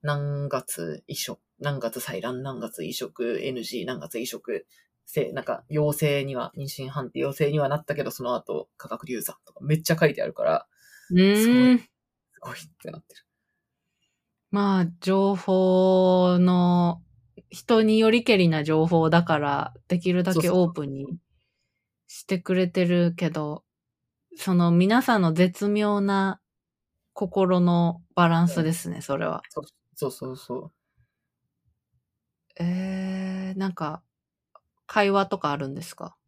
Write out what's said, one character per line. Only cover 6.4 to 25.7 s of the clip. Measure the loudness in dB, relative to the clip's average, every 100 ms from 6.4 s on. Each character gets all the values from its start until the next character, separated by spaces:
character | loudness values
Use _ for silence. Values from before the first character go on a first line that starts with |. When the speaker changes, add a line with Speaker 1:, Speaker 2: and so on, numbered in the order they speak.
| -8 -10
Speaker 1:
妊 |
娠 | -12 -10 -10
判 | -10 -8
定 | -6
陽 | -6
性 | -2 0
に | 0
は | 0
な | -2
っ | -4
た |
け | -6
ど、 | -6
そ | -6
の | -4
後、 | -6 -6 -10 -10 _
化 | -14
学 | -14 -10
流 | -8
産 | -10 -14 _
と |
か | -12
め | -2 -2
っ |
ち | 0
ゃ | 2
書 | 0
い | 0
て |
あ | -6
る |
か | -4
ら、 | -2 -2 -4 _ _ -20 _
Speaker 2:
う |
ー | 4 4
ん。 | 4
Speaker 1:
す | 4
ご | 6 6
い、 | 4
す | 0 _ _ _ _ _
ご | -18 -16
い |
っ | -20 _
て | -16
な | -16
っ | _
て |
る。 | -20 _ _ _ _ _ _ _ _ _ _ _ _ _
Speaker 2:
ま | -2 2 2
あ、 | 0 -2
情 | 0 2 2 0
報 | 0 2 4 4 6 6 6 6 4 4
の、 | 4 4 4 4 2 -2 _ _ _ -20 _
人 | -20 2 4
に | 6 4
よ | 4
り | 4
け | 4 4
り | 4
な | 2
情 | 2 2 4
報 | 4 4
だ | 4
か | 4 0
ら、 | 0 -2 -4 -10 _
で | -2
き | 0
る | 0
だ | 2 2
け | 2
オ | 2 2
ー |
プ | 0 -8
ン |
に | -8 -10
Speaker 1:
そ |
う |
そ | -12
う |
そ |
う。 | _ _ _ _ _ _ _ _ _
Speaker 2:
し | -20 -6
て | -6
く | -2
れ | 0 0
て | 0 2
る | 4 2 0
け | -4
ど、 | -2 -6 -8 _ _ _ _ _ _ _ -10
そ | 0
の | 2 4
皆 | 4 4 4
さ | 2 2
ん |
の | 2
絶 | 2 2 2
妙 | -2